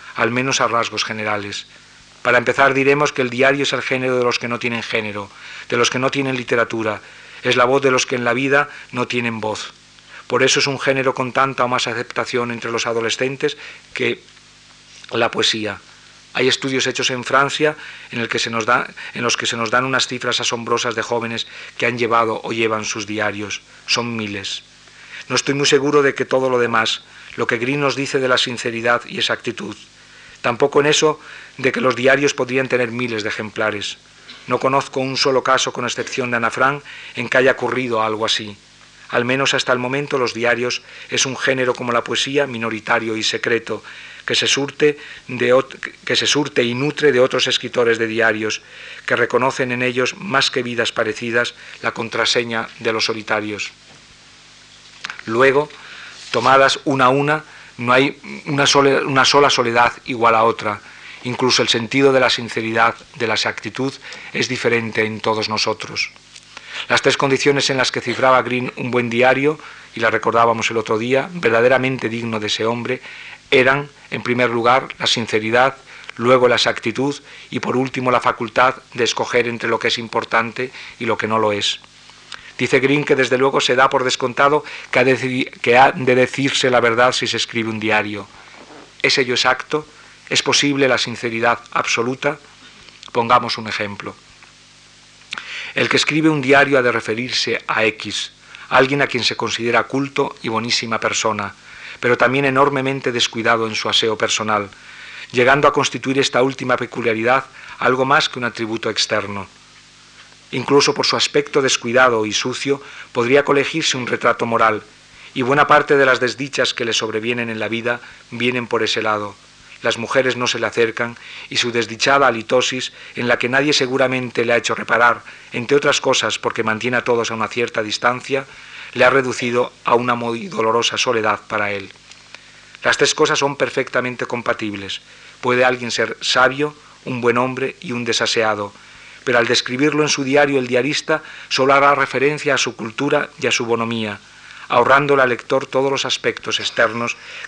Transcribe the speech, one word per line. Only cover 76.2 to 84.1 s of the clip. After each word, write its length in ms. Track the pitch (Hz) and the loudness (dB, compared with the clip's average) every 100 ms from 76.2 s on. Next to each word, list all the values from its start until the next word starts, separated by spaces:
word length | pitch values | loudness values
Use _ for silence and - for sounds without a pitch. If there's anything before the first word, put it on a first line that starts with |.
| 117 127 123 | 4 6 6
la 80 | 117 | 4
exactitud 600 | 123 107 117 107 139 143 - - - | 2 0 -4 -2 -2 -4 -12 -20 -10
y, 100 | 127 | -8
por 180 | - 123 | -2 -2
último, 340 | 131 135 127 | -2 -2 0
la 80 | 120 | 2
facultad 560 | 123 113 117 127 127 127 - | 2 -2 -4 2 2 0 -10
de 100 | 127 | -2
escoger 440 | 113 - 113 123 117 | -2 0 0 0 0
entre 220 | 117 117 | -4 -2
lo 100 | 113 | -2
que 80 | 117 | -2
es 100 | 117 | -4
importante 760 | 113 117 110 117 117 110 127 - - - | -4 -4 -2 -2 -2 -6 -10 -10 -18 -8
y 60 | 120 | -4
lo 120 | 107 | -2
que 100 | 107 | 0
no 120 | 110 | 0
lo 140 | 107 | 0
es. 260 | 104 101 - - - - - - - - - | 0 -2 -6 -12 -20 -20 -20 -20 -20 -18 -6
Dice 220 | 120 135 | 0 2
Green 260 | 135 143 135 | 4 2 2
que, 100 | 139 | 2
desde 220 | 127 127 | 2 2
luego, 240 | 135 156 | 2 2
se 140 | - 127 | 2 4
da 140 | 135 | 4
por 140 | 139 | 2
descontado 640 | 127 | 0